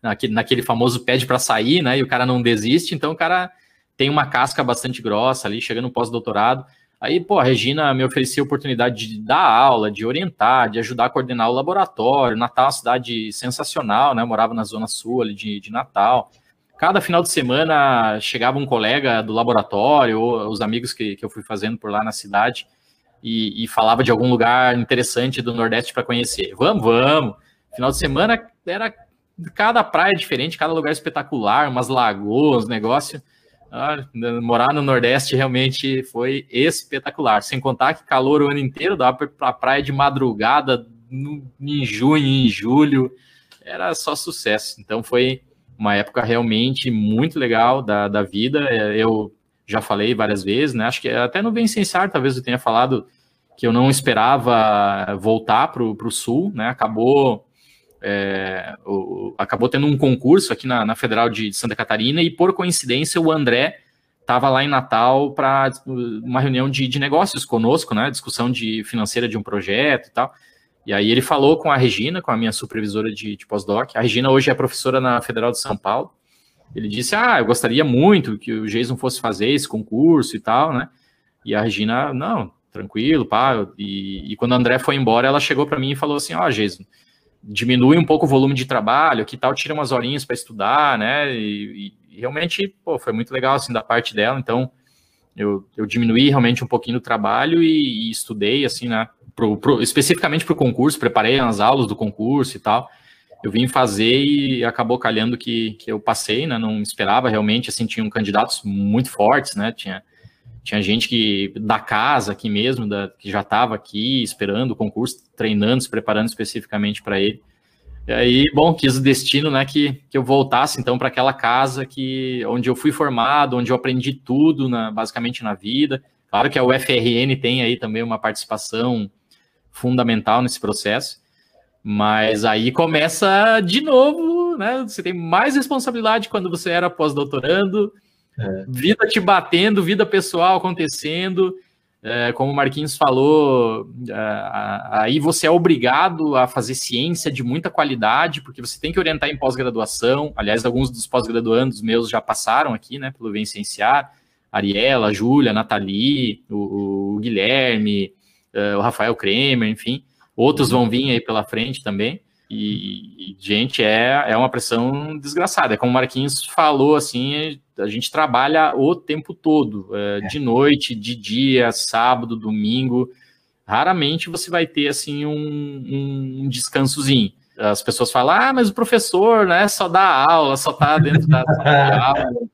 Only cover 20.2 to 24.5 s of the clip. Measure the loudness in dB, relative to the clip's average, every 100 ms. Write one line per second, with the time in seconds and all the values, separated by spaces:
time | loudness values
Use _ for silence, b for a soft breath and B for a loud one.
20.2 | 0 -2 -4 -4 -4 -4 -6 -8 -8 -8
21.2 | -12 -14 -12 -6 -6 -6 -6 -4 -4 -8
22.2 | -4 0 0 -2 -16 _ _ _ _ _
23.2 | -6 -4 -4 -6 -6 0 2 4 2 2
24.2 | 2 2 4